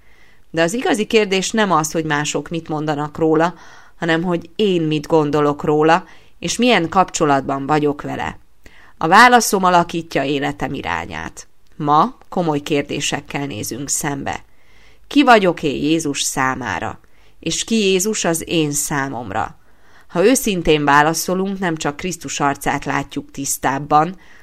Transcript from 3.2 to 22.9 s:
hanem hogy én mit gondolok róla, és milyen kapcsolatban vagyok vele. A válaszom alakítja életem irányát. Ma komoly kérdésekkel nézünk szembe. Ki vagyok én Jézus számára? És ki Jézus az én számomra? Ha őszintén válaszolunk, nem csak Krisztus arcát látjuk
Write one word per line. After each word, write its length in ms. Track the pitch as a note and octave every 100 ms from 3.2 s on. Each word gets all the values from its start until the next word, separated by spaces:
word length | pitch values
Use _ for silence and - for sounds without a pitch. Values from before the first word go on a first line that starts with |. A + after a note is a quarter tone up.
| D#3+ D#3 E3+ E3+ - - - -
hanem 240 | E3+ D#3+
hogy 260 | F3+ E3+ - -
én 260 | G#3 F3+
mit 260 | D#3 D3+ D3
gondolok 560 | D#3+ D3 D3+ D3 C#3+
róla, 420 | D#3 D3+ D#3 F3 - - - -
és 180 | E3+ -
milyen 320 | B3 G3+ D#3+
kapcsolatban 760 | F#3+ F3+ - D3+ C#3 C3+ C#3 C#3
vagyok 360 | D3+ D3 C#3+
vele. 380 | C#3 C3 E2 - - - - - - -
A 100 | E3
válaszom 560 | G3+ B3 A#3+ - G3
alakítja 600 | F#3 F3 E3 E3+ E3 D3+
életem 500 | C#3 C#3 C#3+ C#3+ C3+
irányát. 760 | C#3 E2 E2 E2 D#2 D#2 - - - - -
Ma 420 | D3 D3+ A3+ - -
komoly 300 | F#3+ E3 D3
kérdésekkel 880 | D3 C#3+ C#3+ C#3+ - C#3+ - D3 C#3+
nézünk 440 | G#2 G#2 A#2 C#3
szembe. 540 | - D3+ C#3 G2 - - - - - - - -
Ki 160 | C#4+
vagyok 400 | B3+ A3 F#3 E3
én 200 | D#3 C3+
Jézus 380 | D3 E3 D3+ C3+
számára? 800 | - C#3+ C3 B2+ A#2 E2+ A2 - - - - -
És 240 | E3 -
ki 120 | - A3+
Jézus 500 | F#3+ F#3+ G#3+ G#3+ F3
az 180 | E3 -
én 240 | E3 D3+
számomra? 880 | D3 - D3 C3+ A#2+ A2+ G2+ - - - - - - -
Ha 180 | F3 G#3
őszintén 600 | C4+ A3+ F3+ D#3+ D3+ C#3+
válaszolunk, 760 | C#3+ D3+ D#3+ - F#3 G3 F#3+
nem 160 | F3+ D#3+
csak 200 | D3+ D3
Krisztus 440 | F#3 E3 C#3 -
arcát 460 | C#3+ C#3+ C#3 C#3+
látjuk 460 | -